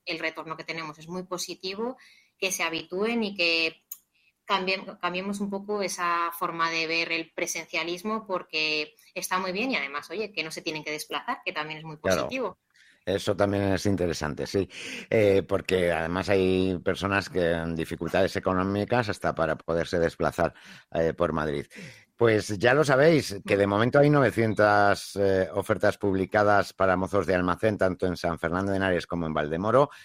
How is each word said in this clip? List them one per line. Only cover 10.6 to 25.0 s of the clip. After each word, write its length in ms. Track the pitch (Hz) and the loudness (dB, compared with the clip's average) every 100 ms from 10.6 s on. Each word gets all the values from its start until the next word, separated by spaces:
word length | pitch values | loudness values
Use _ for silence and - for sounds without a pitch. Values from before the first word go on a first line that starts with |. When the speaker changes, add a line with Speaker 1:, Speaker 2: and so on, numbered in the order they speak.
Speaker 1:
tienen 200 | 165 156 | -8 -8
que 80 | 151 | -6
desplazar, 480 | 151 - 151 - 262 | -8 -8 -8 -6 -8
que 80 | - | -8
también 260 | 156 156 156 | -8 -8 -10
es 60 | |
muy 140 | 160 151 | -12 -6
Speaker 2:
Claro. 240 | - 90 | 0 0
Speaker 1:
positivo. 360 | 64 262 214 - _ _ _ _ - | 0 -4 -6 -8 _ _ _ _ -4
Speaker 2:
Eso 300 | 98 - 95 | -2 0 2
también 280 | 101 98 98 | 2 2 2
es 100 | 95 | 2
interesante, 640 | 104 98 87 78 76 71 69 | 0 0 0 -2 -4 -4 -4
sí. 200 | 101 92 - - - - | -2 -2 -6 -12 -12 0
Eh, 320 | 113 104 98 87 | 2 4 4 2
porque 460 | 98 - 92 87 | -2 0 2 2
además 380 | 82 82 90 92 | 0 0 -2 2
hay 480 | 98 92 92 92 90 | 2 4 2 2 0
personas 460 | 98 90 98 98 92 | -2 -2 0 0 -2
que 220 | 95 85 | 0 0
en 260 | 85 82 80 | 0 -2 -4
dificultades 580 | 78 82 82 87 95 98 | -4 -6 -2 2 2 0
económicas 720 | 92 92 95 101 104 120 107 | 0 0 0 -2 0 0 0
hasta 240 | 92 85 | -2 -2
para 220 | 80 80 76 | 0 0 -2
poderse 420 | - 82 80 90 | -2 -2 -2 0
desplazar, 560 | 82 - 80 69 82 - - - _ | 0 0 -2 0 -2 -2 -16 -20 _
eh, 220 | 82 82 | -2 0
por 220 | - 85 | 0 0
Madrid. 320 | 78 76 71 69 - 170 - _ - | 0 -2 -4 -8 -14 -18 -20 _ 0
Pues 420 | 117 107 98 104 | 2 2 0 0
ya 140 | 117 | 4
lo 100 | 135 | 4
sabéis, 560 | 147 131 156 156 104 98 | 4 6 6 6 2 -6
que 120 | - 101 | 0 2
de 100 | 101 | 4
momento 320 | 101 120 143 | 4 4 6
hay 100 | 147 | 6
novecientas, 1080 | 147 123 104 113 98 104 104 101 98 | 6 4 4 2 4 4 6 4 2